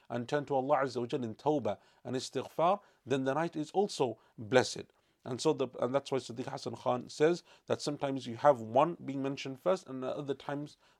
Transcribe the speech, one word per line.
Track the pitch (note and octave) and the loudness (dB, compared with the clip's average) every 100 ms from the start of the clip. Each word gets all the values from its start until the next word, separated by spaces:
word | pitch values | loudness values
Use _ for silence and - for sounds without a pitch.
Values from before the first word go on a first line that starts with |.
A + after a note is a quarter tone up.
| - | -8
and | A#2+ A#2+ | -6 -2
turn | D3 C3+ | -2 0
to | C#3 | 0
Allah | C3 C#3+ | 2 2
Azza | C3+ A#2+ | 2 -2
wa | A#2+ | -2
Jal | C#3+ | -2
in | A#2+ G#2+ | -4 -2
tawbah | C#3+ D3+ G#2+ F#2+ _ _ | 0 2 0 -4 _ _
and | - B2+ | -6 -6
istighfar, | - C3 A#2+ - E3 G3+ - _ - | -4 -6 -6 0 2 2 -4 _ -2
then | C#3 | 0
the | C3 | 2
night | C#3 E3+ D#3+ | 0 0 -2
is | D3+ | -2
also | F#3 G3+ - C3 A2 _ - | 0 0 2 0 0 _ -14
blessed. | G#2+ B2 G#3+ - - _ _ _ | 4 6 6 0 -10 _ _ _
And | A#2 B2 | -8 0
so | D#3+ | 0
the, | C#3 B2+ - | 2 0 0
and | B2 C3+ | 0 0
that's | C3+ | 0
why | C3 | -2
Siddiq | - A#2+ C3 | -4 -8 -8
Hasan | C3+ B2+ A#2 | -8 -8 -4
Khan | B2+ B2 - | -2 -2 -4
says | - D3+ F3 - - - | 2 2 2 -4 -16 -4
that | A#2 | -4
sometimes | - D3 C#3 C3+ B2 | -2 -4 -2 -4 -6
you | A2+ | 4
have | D3 B2+ | 4 4
one | A2 A#2+ D#3+ E3+ | 4 4 4 2
being | C3 C3+ | -6 -4
mentioned | C3+ C#3 C#3 C3+ | -4 -4 -8 -4
first | F3+ F#3 - | 0 0 -2
and | C3 | -8
the | B2+ - | -6 -4
other | C#3+ C3+ | -4 -6
times | - C#3+ D3 - _ _ | -6 -6 -8 -14 _ _